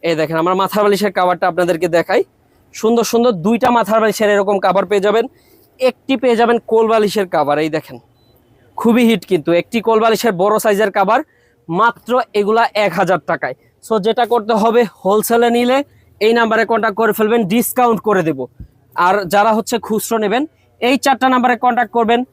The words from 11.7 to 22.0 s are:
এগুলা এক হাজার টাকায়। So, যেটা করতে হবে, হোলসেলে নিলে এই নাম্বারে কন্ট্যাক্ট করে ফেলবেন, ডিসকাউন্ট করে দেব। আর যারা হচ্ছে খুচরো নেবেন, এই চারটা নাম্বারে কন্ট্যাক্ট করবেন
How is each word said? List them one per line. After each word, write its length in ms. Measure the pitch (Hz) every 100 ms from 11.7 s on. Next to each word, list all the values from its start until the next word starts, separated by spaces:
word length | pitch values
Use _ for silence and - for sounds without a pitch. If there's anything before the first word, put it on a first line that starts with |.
| 170 226 - - 254 233 208
এগুলা 240 | 202 220 233 208 208
এক 60 | 165
হাজার 200 | 180 180 -
টাকায়। 260 | 131 139 127 _ _
So, 100 | - 226 190
যেটা 180 | 226 233
করতে 200 | 233 214 226
হবে, 200 | 220 233 233 -
হোলসেলে 480 | 190 208 - 233 240 233
নিলে 200 | 240 262 285 _ _ _
এই 120 | 214 233
নাম্বারে 240 | 226 220 220
কন্ট্যাক্ট 260 | 226 220 202
করে 120 | 220 202
ফেলবেন, 240 | 214 233 196
ডিসকাউন্ট 480 | 226 233 - 247 220 -
করে 140 | 196 160
দেব। 120 | 135 127 _ - _ _ -
আর 200 | 180 196 185
যারা 180 | 208 214 220
হচ্ছে 180 | 226 233 -
খুচরো 320 | 214 - 226
নেবেন, 200 | 214 226 311 _ _ _
এই 140 | 240 269
চারটা 240 | - 254 262
নাম্বারে 220 | 254 247 240 247
কন্ট্যাক্ট 260 | 233 240
করবেন 220 | 240